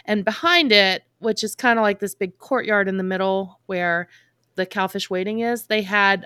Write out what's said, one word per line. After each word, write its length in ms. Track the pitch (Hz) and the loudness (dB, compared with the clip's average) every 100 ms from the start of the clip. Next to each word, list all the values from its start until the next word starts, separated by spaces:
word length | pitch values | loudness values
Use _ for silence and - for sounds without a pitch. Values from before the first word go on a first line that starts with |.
| - | -4
And 180 | 208 | -2
behind 480 | 196 208 339 349 285 | -2 -2 2 4 6
it, 300 | 208 190 185 - _ | 6 4 2 -6 _
which 260 | 220 214 | -4 -2
is 100 | 214 | -4
kinda 280 | - 247 226 | -2 2 4
like 160 | 208 202 | 2 0
this 140 | 202 | -4
big 240 | - 190 - | -6 -8 -8
courtyard 500 | - 254 - 208 196 | -4 -4 0 0 0
in 80 | 190 | -2
the 60 | |
middle 560 | 185 185 190 190 190 - - | -2 -2 0 -2 -4 -12 -8
where 420 | 180 175 170 175 - _ _ _ | -4 -2 -2 -6 -14 _ _ _
the 100 | - 185 | -8 -6
Cowfish 440 | 208 190 202 - | -4 -4 -4 -6
waiting 300 | 185 190 220 | -4 -4 -4
is, 260 | 233 240 - | -4 -4 -4
they 160 | 214 | -4
had, 420 | 190 208 196 196 | 0 2 4 2